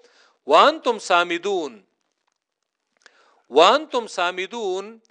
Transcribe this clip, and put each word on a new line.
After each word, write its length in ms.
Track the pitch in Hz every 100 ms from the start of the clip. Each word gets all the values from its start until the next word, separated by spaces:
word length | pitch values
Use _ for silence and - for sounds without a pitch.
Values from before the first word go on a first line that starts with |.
| _ _ _ _ -
وَأَنْتُمْ 540 | 160 233 311 269 220
صَامِدُونَ، 760 | - 175 175 170 185 190 147 110 _ _ _ _ _ _ _ _ _ _ _ _ _ _ _ _ _
وَأَنْتُمْ 600 | 131 180 269 311 254 220
صَامِدُونَ، 880 | - 175 180 185 240 208 185 202 226 _